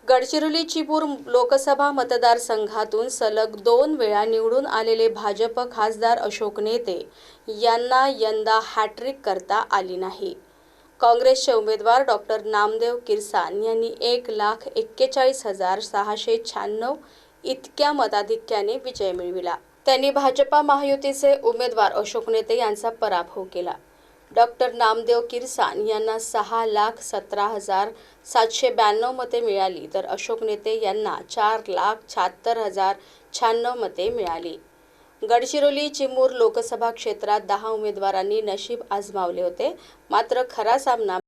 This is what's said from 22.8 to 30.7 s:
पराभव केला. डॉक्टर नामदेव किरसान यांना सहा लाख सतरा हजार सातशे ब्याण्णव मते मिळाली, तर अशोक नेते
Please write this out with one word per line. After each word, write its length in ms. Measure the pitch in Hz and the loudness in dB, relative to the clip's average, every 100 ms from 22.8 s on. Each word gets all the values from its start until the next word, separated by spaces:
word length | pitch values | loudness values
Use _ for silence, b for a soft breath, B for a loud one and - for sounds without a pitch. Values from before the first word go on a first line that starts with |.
| 233 | -4
पराभव 540 | 226 214 185 170 - 185 | -2 -2 -2 -4 -10 -10
केला. 220 | 180 180 - _ b b b b | -8 -6 -8 _ b b b b
डॉक्टर 400 | - 233 233 247 | 4 4 4 -2
नामदेव 480 | 240 226 226 233 233 240 | 2 2 2 2 2 2
किरसान 560 | 240 262 - 196 - 214 | -8 -8 -2 -2 0 -2
यांना 320 | 214 220 220 | 0 -2 -4
सहा 460 | 220 226 208 226 226 | -4 -4 -2 -2 0
लाख 340 | 208 214 226 | 2 0 -2
सतरा 440 | - 208 196 202 202 | -8 -8 -6 -4 -2
हजार 440 | 214 196 190 208 220 B B - | -4 -2 -2 -2 -6 B B -2
सातशे 440 | 247 226 - 262 | 2 2 2 0
ब्याण्णव 420 | 220 208 208 240 | 4 2 4 -2
मते 280 | 262 247 240 | -4 -4 -2
मिळाली, 460 | 233 196 190 175 156 | 0 0 0 -4 -6
तर 120 | 196 185 | -6 -4
अशोक 360 | 196 - 226 | -8 -6 -4
नेते 360 | 220 208 220 | -4 -4 -4